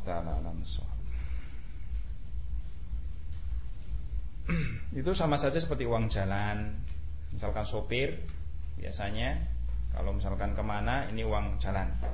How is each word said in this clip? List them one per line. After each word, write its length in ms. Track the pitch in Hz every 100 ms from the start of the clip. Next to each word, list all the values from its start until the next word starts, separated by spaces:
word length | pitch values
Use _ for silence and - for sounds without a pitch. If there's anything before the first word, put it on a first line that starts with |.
| 95
ta'ala 320 | 85 82 80
a'lam 160 | 82 82
bissawab. 360 | 82 - - - - - - - - - - - - - - - - - - - - - - - - - - - - - - - - - - - - - -
<clears throat> 480 | 170 135 - - 139
Itu 80 | 151
sama 240 | 185 160 143
saja 240 | 139 165
seperti 240 | 160 131
uang 240 | 117 113 110
jalan. 720 | 107 95 98 104 104 - - - - - - - -
Misalkan 320 | 107 110 104
sopir, 560 | 107 - 120 151 165 - - - - - -
biasanya 560 | - - 101 107 127 - 165 - - - -
kalau 240 | - 98 101
misalkan 400 | 101 98 104 104
kemana, 560 | 107 104 110 131 -
ini 160 | 110 113
uang 320 | 104 101 101
jalan 320 | 98 98 95 - 95